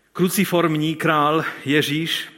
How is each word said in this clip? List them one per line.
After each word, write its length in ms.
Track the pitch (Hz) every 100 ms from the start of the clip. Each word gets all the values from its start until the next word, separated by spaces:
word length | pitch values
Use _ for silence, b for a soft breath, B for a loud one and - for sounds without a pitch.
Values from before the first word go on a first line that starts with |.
| B
kruciformní 800 | - 180 185 190 175 165 156 156 156
král 500 | 160 156 147 156 147 B 131
Ježíš 640 | 147 120 147 160 - -